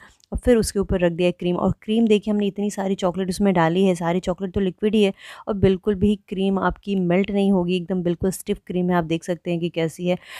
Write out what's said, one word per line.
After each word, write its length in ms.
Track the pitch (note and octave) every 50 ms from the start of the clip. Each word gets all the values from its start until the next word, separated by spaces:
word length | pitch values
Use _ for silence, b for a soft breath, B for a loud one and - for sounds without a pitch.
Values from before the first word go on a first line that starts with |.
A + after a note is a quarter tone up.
| b b b b b b
और 60 | G3+ -
फिर 180 | - B3+ B3
उसके 220 | A3+ F#3+ - - G3+
ऊपर 220 | F#3+ - G3 F#3
रख 120 | F3+ F3
दिया 180 | E3+ E3 F3+ F3
क्रीम। 260 | F3 - F3 F3 F3+
और 180 | F3 G#3 F#3+ - _
क्रीम 240 | - G#3+ A3 A3+ A#3
देखिए 260 | G#3 G#3+ G3+ - G#3+
हमने 140 | G#3 G#3 G#3
इतनी 240 | G3 - G#3 G3+ G#3
सारी 240 | - G#3 G3 F#3+ G3
चॉकलेट 360 | - G3+ F3+ E3 F#3 F#3+ F3+
उसमें 220 | F3+ - G3+ G3+ F3+
डाली 300 | F3 E3 D#3+ E3+ F#3 G3
है, 100 | F#3+ F3+
सारी 260 | E3+ F3 E3 E3+ F#3
चॉकलेट 320 | - F#3+ F3 - G3 F3+
तो 80 | - G3+
लिक्विड 340 | G3 F#3 - - G#3 G#3+ G3
ही 80 | A3
है 100 | G3+ F#3+ G3 B B B B B B B
और 60 | G#3+
बिल्कुल 380 | G3 G3 F#3+ F#3+ F3+ - G#3+ G#3
भी 180 | F3+ F#3 G#3 G#3+ G3 _ -
क्रीम 300 | G3 F#3 F#3+ G3 G3 F#3+
आपकी 360 | F#3+ F3+ - - - G3+ G3+
मेल्ट 340 | F#3+ F3+ E3+ F3 F#3+ G3 G#3+
नहीं 220 | G3+ G3+ G3 G3
होगी, 240 | G3+ F#3 F3 F3 F#3
एकदम 260 | F#3 E3+ - F#3+ F#3
बिल्कुल 280 | E3+ F3 F3 - - F#3+
स्टिफ 300 | F3+ - - - G3+ - _
क्रीम 240 | - F3+ F3+ F3+ F3+
है। 60 | F3+
आप 80 | F3 D#3+
देख 180 | D#3 E3 - -
सकते 260 | - F3 E3 - F3
हैं 100 | E3+ E3
कि 80 | E3+ E3+
कैसी 380 | - E3+ E3 D#3+ - - F3 F3
है। 100 | F3+ - B B B B